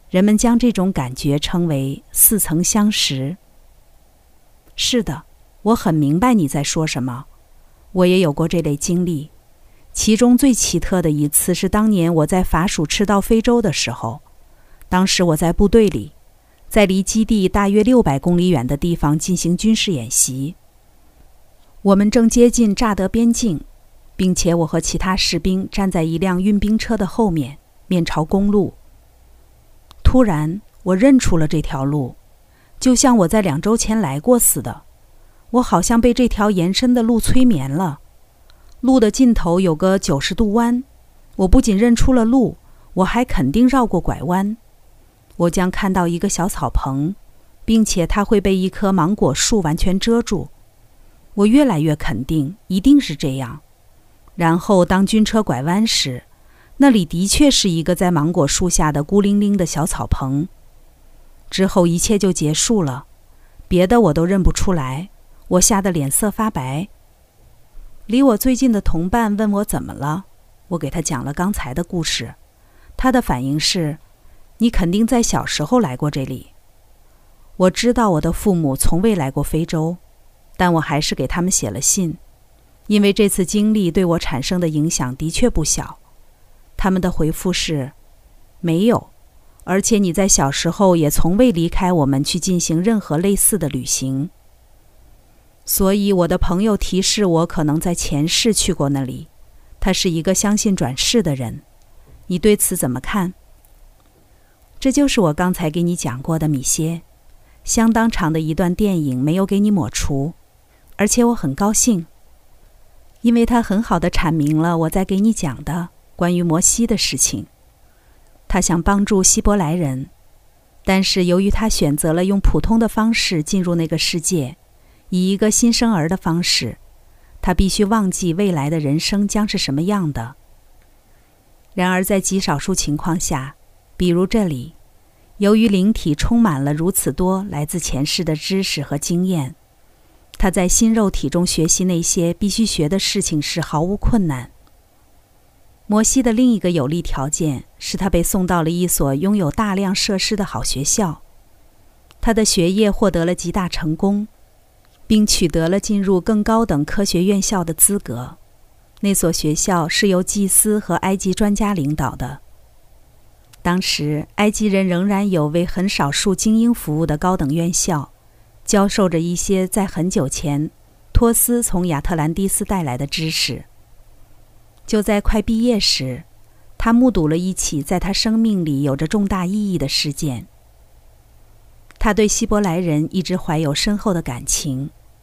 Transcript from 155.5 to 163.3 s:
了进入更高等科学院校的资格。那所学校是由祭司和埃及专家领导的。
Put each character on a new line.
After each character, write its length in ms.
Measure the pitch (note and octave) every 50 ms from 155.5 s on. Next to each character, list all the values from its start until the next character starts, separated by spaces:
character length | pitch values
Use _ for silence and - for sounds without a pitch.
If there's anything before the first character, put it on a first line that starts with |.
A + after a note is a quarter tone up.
| - E3 D#3+
了 120 | E3 F#3+ G3+
进 220 | - - G#3 G3+
入 200 | F#3+ G3 F#3+ F3+
更 220 | E3+ - A3 G#3 G#3
高 220 | A3+ A3 A3+ A3+
等 200 | - E3+ C#3+ D3+
科 180 | - - - G3+
学 200 | - - E3 F3+
院 180 | G3+ G3+ G3
校 220 | - - A3 F#3 E3+
的 100 | E3 D#3
资 240 | - - - G3+
格。 400 | G3+ - - A#2 A#2+ C3 C3+ E3+ - - _ _ - - _ _ _ _ _ _ -
那 120 | - G3+ G3
所 160 | - - E3
学 240 | E3+ - - D3+ D#3
校 340 | - - G#3+ F#3 E3+ D#3
是 200 | E3 - - A3
由 160 | G3 F#3 F3+ F#3
祭 240 | - - G3+ G3
司 320 | F#3+ - - - G#3+ G#3 G#3+
和 160 | - - E3+
埃 220 | - - F#3+ G3
及 160 | F#3+ - F#3+ F#3
专 200 | - G#3+ G#3 G3+
家 200 | - A3 G3+ G3+
领 200 | F3 C3+ C#3+ D#3
导 220 | - C#3 A#2 -
的。 240 | C3+ C#3 B2 C#3+ - - - - - - _ _ - _ - - - - _ _ - - -